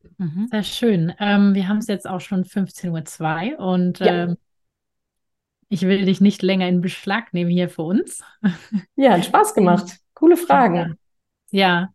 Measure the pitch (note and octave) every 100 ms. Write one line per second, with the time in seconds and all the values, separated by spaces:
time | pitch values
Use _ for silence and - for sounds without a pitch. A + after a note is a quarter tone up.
0 | _ - E3+ F3 A#3 G#3+ F#3+ - A#3+ F#3
1 | E3 - G3+ G3+ G3+ G3 F#3 G#3+ A3 F#3+
2 | - F3+ - F#3+ F#3 G3+ F#3+ - F3 E3
3 | D3+ - D#3 D#3+ G#3+ D#4 F#3+ F3+ F3+ -
4 | F#3+ F3 F3 E3+ _ _ _ _ _ _
5 | _ _ _ _ _ _ - F#3 F#3 G3
6 | F#3+ F#3+ G3 - F#3 F#3+ F3+ F3+ F3+ -
7 | G3+ G#3+ A3+ F3 F3 F3+ F3 F3 D#3+ A3
8 | G#4+ - - _ G3+ E3+ - G#3 - -
9 | C4 F3+ - - G#4+ - F3+ G3+ - -
10 | _ - D#4+ E4+ F4 C#4 A3+ F3 E3 D#3+
11 | _ _ _ _ _ G3 F#3 F3 F#3